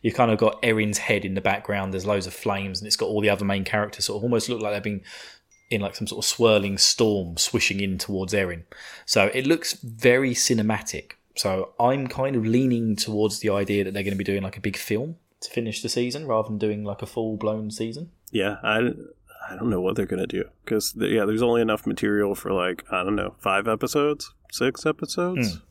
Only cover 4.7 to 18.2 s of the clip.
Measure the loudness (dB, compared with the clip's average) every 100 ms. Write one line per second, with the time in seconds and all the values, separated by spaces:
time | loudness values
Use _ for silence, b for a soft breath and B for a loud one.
4.7 | -4 -4 -6 B B B B _ _ _
5.7 | -2 -2 -4 -8 -2 -2 4 6 6 2
6.7 | 2 2 4 4 2 -2 -2 0 2 0
7.7 | 0 -2 -4 -4 -4 0 0 0 -6 -14
8.7 | B B B 0 4 4 2 2 2 2
9.7 | -8 -10 4 6 6 4 2 2 2 2
10.7 | 0 -4 -10 -12 -20 _ -4 0 0 -4
11.7 | 2 2 2 -2 -2 0 0 4 4 4
12.7 | 2 2 0 0 2 0 2 0 0 2
13.7 | 0 0 -2 -2 -2 0 -2 -2 -4 -6
14.7 | -4 -2 -2 -2 -10 _ _ -6 -4 -4
15.7 | -4 -4 -2 -2 -4 0 0 0 -2 -2
16.7 | -2 -6 -8 -8 -4 -4 -2 -2 -2 -6
17.7 | -6 -6 -6 -14 _